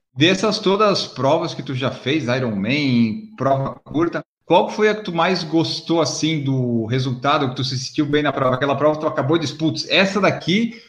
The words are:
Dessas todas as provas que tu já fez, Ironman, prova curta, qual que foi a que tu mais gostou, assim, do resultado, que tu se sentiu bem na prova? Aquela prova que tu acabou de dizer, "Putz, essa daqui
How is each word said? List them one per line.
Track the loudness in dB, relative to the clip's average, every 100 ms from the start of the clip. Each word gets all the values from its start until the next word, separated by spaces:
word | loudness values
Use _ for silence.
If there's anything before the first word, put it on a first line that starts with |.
| _
Dessas | 2 2 4 0 0
todas | 0 4 4
as | 2 -4
provas | -2 0 2 -2
que | -8
tu | -8
já | -4 -4
fez, | -4 -2 -2 0
Ironman, | -2 -2 -2 0 0 2 4 2 0 -10 -4
prova | 0 0 -2 -8
curta, | -6 -2 0 -2 -10 _
qual | _ 2 4
que |
foi | 2 2
a |
que | 0
tu | -4
mais | 0 0 0
gostou, | 0 0 0 -4 -2 0
assim, | 0 0 -2 0
do | 0 0 0 0 0
resultado, | -2 -2 -2 0 0 0
que | -2
tu |
se | -6 -6
sentiu | -6 -4 0
bem | 0
na | 0
prova? | 0 0 0
Aquela | 0 2
prova | 0 0
que |
tu | -2
acabou | -2 0 0
de | 0
dizer, | -2
"Putz, | -4 -4 0
essa | 2 2 2
daqui | 0 0 0 0 0 -6